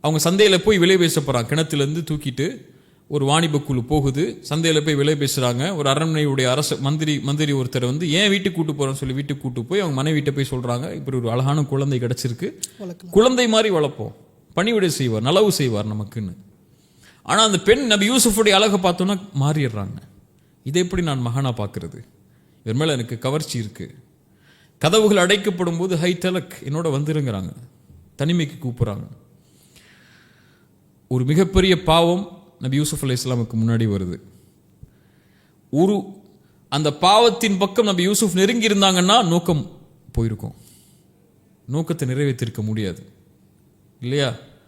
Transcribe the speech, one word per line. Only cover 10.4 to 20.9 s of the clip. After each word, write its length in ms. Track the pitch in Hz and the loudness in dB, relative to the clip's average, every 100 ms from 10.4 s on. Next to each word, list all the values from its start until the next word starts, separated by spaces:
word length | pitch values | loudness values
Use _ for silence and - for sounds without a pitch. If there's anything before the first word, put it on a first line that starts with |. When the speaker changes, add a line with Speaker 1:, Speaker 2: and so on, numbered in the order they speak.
| 131 | -4
Speaker 1:
சொல்றாங்க, 460 | 127 123 120 165 - | -4 -4 -6 -6 -10
"இப்படி 220 | 135 127 | -6 -4
ஒரு 140 | 117 | -2
அழகான 320 | 120 131 151 | 0 0 0
குழந்தை 360 | 143 135 139 127 | 0 -2 -2 -2
கிடைச்சிருக்கு, 520 | 117 123 127 113 202 - - - | -4 -4 -6 -6 -10 -10 -14 -12
Speaker 2:
வளர்க்கலாம். 300 | 190 170 180 | -14 -14 2
Speaker 1:
குழந்தை 360 | 185 247 254 240 | 4 6 4 2
மாதிரி 280 | 220 220 170 | 2 2 0
வளர்ப்போம், 380 | 147 - 107 - _ _ _ | 0 -4 -12 -12 _ _ _
பணிவிடை 360 | - 208 226 185 | -4 0 2 0
செய்வார், 340 | - 127 110 | 0 -2 0
நலவு 240 | 123 185 214 | 2 4 4
செய்வார் 480 | - 135 104 104 107 | 2 0 -2 -4 -6
நமக்குன்னு." 400 | 101 117 98 - - _ _ _ _ _ - _ | -8 -8 -10 -12 -20 _ _ _ _ _ -20 _
ஆனா 200 | - 180 | -2 2
அந்த 160 | 220 190 | 4 2
பெண் 260 | 196 247 254 | 4 4 4
நபி 240 | 208 202 | 2 2
யூசுஃபுடைய 400 | 262 233 208 214 | 4 2 4 4
அழகை 300 | 190 214 196 | 6 4 2
பார்த்தோன்னா 420 | 185 180 185 196 202 139 | 2 0 0 -2 -4 -2
மாறிடுறாங்க. 580 | 139 156 131 107 98 - - - _ _ _ _ | 0 0 -2 -4 -8 -10 -18 -20 _ _ _ _
"இதை 200 | - 160 | -4 -2
எப்படி 180 | 180 | 0